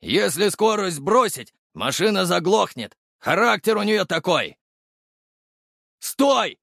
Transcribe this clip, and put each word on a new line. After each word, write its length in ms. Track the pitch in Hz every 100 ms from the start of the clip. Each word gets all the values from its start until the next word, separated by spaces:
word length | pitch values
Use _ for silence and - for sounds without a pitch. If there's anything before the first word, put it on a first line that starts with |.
Если 480 | - 123 208 147 202
скорость 520 | - 214 214 196 160
бросить, 520 | 139 220 233 151 117 _ _
машина 500 | - 110 139 196 208
заглохнет! 720 | 185 175 170 214 190 - 107 _ _ _
Характер 580 | - 160 233 214 - 214
у 60 |
неё 220 | 208 214
такой! 520 | 190 165 160 165 95 - _ _ _ _ _ _ _ _ _ _ _ _ _ _
Стой! 600 | - - 277 269 202 -